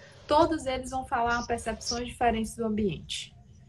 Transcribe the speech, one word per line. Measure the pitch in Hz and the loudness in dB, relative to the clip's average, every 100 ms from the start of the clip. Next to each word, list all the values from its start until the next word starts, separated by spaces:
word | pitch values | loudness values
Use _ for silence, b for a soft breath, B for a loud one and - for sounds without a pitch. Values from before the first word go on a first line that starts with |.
| b b - | b b 4
Todos | 294 330 320 262 | 6 6 4 -2
eles | 262 254 | -4 -4
vão | 262 262 | -6 -2
falar | 240 233 240 240 | 0 2 0 0
percepções | 233 233 220 - 240 240 | -4 -4 -6 -4 -4 -6
diferentes | - 240 220 220 - | 0 2 2 -2 -4
do | 220 | -2
ambiente. | 214 208 156 - - - - - - | 0 0 -2 -6 -10 -10 -16 -20 -20